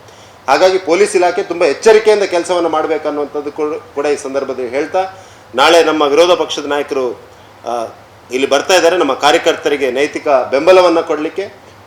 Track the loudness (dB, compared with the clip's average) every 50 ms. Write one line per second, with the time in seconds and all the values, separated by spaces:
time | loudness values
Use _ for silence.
0 | -20 -20 -20 -20 -20 -20 -20 -10 -2 0 2 4 4 2 2 0 0 0 2 2
1 | 2 2 2 0 0 2 0 -2 -6 -6 -4 -2 0 0 0 2 4 4 4 6
2 | 4 2 2 2 0 -2 -2 -4 -2 -2 -2 -2 0 0 -2 -2 -2 -2 -4 -4
3 | -4 -4 -4 -4 -6 -6 -8 -8 -8 -8 -6 -6 -6 -6 -6 -8 -12 -10 -8 -4
4 | -2 -2 -2 -2 -4 -6 -6 -4 -4 -4 -6 -6 -6 -4 -4 -4 -4 -2 -2 -4
5 | -4 -4 -10 -16 -20 -20 -20 -20 -20 -6 -2 2 4 4 4 4 4 2 0 0
6 | 0 2 4 2 4 4 2 0 -2 -4 -6 -8 -6 -4 -4 -4 -4 -4 -4 -4
7 | -4 -4 -6 -10 -16 -20 -20 -20 -20 -20 -20 -16 -10 -8 -8 -8 -8 -10 -14 -20
8 | -20 -20 -20 -20 -14 -8 -4 -4 0 0 0 0 2 2 2 4 4 4 2 2
9 | 0 0 0 0 2 2 2 2 2 0 -2 0 -2 -4 -2 -2 -2 -2 0 -2
10 | -2 -2 -4 -6 -2 0 0 0 0 0 -2 0 4 4 4 6 4 4 2 0
11 | -2 -2 -4 -6 -6 -8 -8 -8 -10 -10 -14 -20 -20 -20 -20 -20 -20